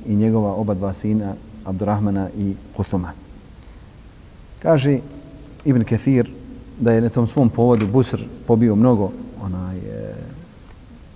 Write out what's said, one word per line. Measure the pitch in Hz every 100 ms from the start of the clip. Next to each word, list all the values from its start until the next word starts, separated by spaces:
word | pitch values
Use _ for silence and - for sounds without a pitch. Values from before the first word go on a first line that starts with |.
| -
i | 104
njegova | 110 110 104
oba | 95 107
dva | 95 98
sina, | 95 107 107 98 - - -
Abdurrahmana | - 92 101 104 107 98 95 107
i | 98 95 - -
Kuthuma. | 95 95 87 - - - - - - - - - - - - - - -
Kaže | 160 160 139 135 - - - - - -
Ibn | 147 127
Kathir | 107 113 - 127 113 - - - - -
da | 117
je | 113
na | 117
tom | 123 113
svom | - 120
povodu | - 120 117 104
Busr | 127 123 117 - - -
pobio | 113 117 104
mnogo, | 123 113 95 - - -
onaj, | 98 90 92 92
e, | 52 53 53 76 113 - - - - - - - -